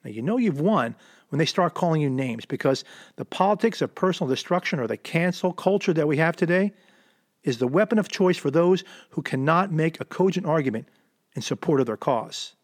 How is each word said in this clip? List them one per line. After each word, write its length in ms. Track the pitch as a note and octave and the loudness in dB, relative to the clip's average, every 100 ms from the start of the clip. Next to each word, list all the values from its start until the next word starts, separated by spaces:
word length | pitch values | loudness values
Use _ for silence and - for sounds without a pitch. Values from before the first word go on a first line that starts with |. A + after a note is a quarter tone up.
Now, 60 | - | -10
you 100 | G#2+ | -6
know 160 | C3+ B3 | -2 2
you've 240 | A3+ C#3+ | 0 2
won 340 | F3 G3+ A2+ - - - _ | 2 2 0 -6 -20 -20 _
when 80 | D3 | -2
they 80 | D#3 | 0
start 260 | - F3 | 2 0
calling 300 | - F3 D#3+ | 0 0 2
you 80 | C#3+ | 0
names, 340 | C3 C3 A2+ | 0 -4 -6
because 400 | - C3+ C#3 C3+ - - - - | -8 -2 0 0 -4 -20 -20 -14
the 80 | |
politics 560 | - - F#3+ G#3 A3+ - | -12 0 0 2 0 0
of 140 | C3+ | -6
personal 340 | - F#3 F3 C#3 | -2 -2 0 -2
destruction 500 | C3 - F3 - D#3 | -2 0 -2 -2 -4
or 80 | A2+ | -4
the 120 | A2 | -6
cancel 540 | - E3 F3+ F3 F3+ | -2 0 0 -2 -4
culture 420 | F3 F#3+ G3 G3 | 0 0 2 2
that 120 | E3 D3+ | 2 2
we 120 | D3 | 2
have 180 | D#3+ E3+ | 0 0
today 380 | E3+ F3+ G3+ - _ _ _ _ _ _ | 2 2 2 -2 _ _ _ _ _ _
is 140 | - A#2 | -6 -2
the 100 | B2+ | 0
weapon 320 | D#3 G#3+ A3 | 2 2 2
of 100 | F#3 | 0
choice 280 | - F#3 F3 | 2 2 2
for 140 | D3 | 2
those 340 | D3+ F3 F#3 - - - | 2 4 2 0 -20 -10
who 120 | - | -8
cannot 500 | D3 C3 C#3 E3 G3 | -4 -2 2 2 0
make 260 | D#3 D#3+ - | 0 -2 -4
a 60 | |
cogent 400 | - - F#3+ F#3 | -12 0 0 0
argument 420 | F3 D#3+ C3 A2 - _ _ _ _ | -2 0 0 -4 -10 _ _ _ _
in 60 | - | -10
support 400 | - C3 - C#3+ | -6 -4 0 2
of 60 | A#2 | 0
their 100 | G#2+ | -2
cause. 580 | - B2 - - - _ | -2 -2 -4 -12 -14 _